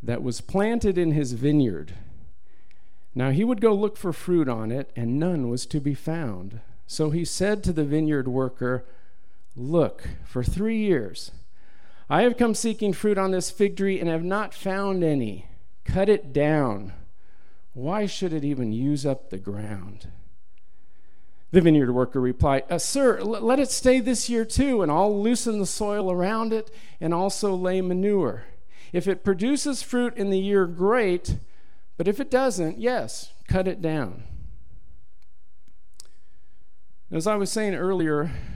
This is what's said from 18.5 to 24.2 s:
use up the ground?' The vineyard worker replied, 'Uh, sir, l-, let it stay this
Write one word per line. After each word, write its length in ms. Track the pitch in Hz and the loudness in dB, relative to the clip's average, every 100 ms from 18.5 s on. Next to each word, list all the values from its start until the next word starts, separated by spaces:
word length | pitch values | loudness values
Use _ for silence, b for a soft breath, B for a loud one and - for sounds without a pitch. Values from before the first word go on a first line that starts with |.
| 135 117 | 0 0
use 340 | 110 135 147 143 | 0 0 2 0
up 240 | 131 - | -2 -4
the 80 | 98 | -6
ground?' 720 | 98 101 104 101 98 104 - - - - - - - - - - - - - - - | -6 -6 -6 -6 -8 -8 -8 -8 -8 -8 -8 -8 -8 -8 -8 -8 -8 -8 -8 -8 2
The 100 | 180 | 6
vineyard 300 | 170 156 123 | 8 6 6
worker 300 | 123 123 135 | 2 2 2
replied, 420 | 127 127 151 135 - | 0 2 2 2 0
'Uh, 80 | 175 | -2
sir, 400 | - 277 269 - | -2 4 4 4
l-, 80 | 196 | 0
let 340 | 220 226 269 | -2 2 2
it 100 | 269 | 2
stay 300 | - 254 262 | 2 4 6
this 300 | 247 240 | 4 0